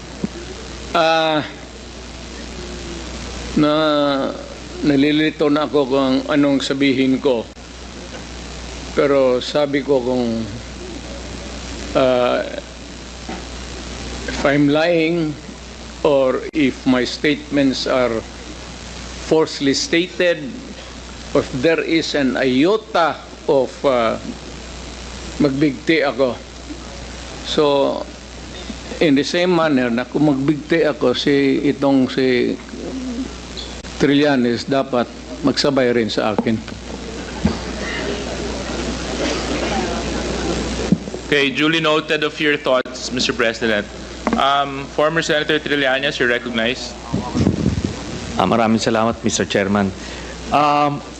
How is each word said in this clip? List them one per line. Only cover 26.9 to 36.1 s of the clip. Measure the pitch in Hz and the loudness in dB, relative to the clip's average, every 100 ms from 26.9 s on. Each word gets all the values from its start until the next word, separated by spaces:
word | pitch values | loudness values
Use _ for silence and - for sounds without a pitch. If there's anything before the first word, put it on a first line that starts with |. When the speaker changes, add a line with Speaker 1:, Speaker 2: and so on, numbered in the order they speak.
| - - - - - - | -12 -12 -12 -12 -10 -4
Speaker 1:
So, | 160 147 139 135 - - - - - - - - - - - | 2 4 4 2 0 -6 -12 -16 -16 -14 -12 -12 -12 -8 2
in | 170 | 4
the | 139 139 | 4 4
same | 175 180 | 2 4
manner | 170 160 131 123 | 4 4 4 2
na | 117 123 | 0 0
kung | 143 151 | 2 4
magbigti | 135 139 147 - 165 151 | 4 2 0 2 2 4
ako, | - 127 123 | 2 2 2
si, | 147 139 139 135 143 | 4 4 4 4 2
itong | 127 139 135 127 | 2 4 4 4
si | - 131 123 117 - - - - 262 254 240 - - - - - - - - | 2 2 4 2 -2 -8 -10 -8 -6 -6 -6 -6 -8 -12 -12 -10 -12 -10 0
Trillanes | 147 143 147 135 120 113 - | 4 6 6 4 4 2 0
dapat | 135 131 120 110 - - 156 | 0 2 0 0 -6 -12 -2
magsabay | 143 - 147 135 123 | 0 2 2 4 4
rin | 120 | 4
sa | 104 | 2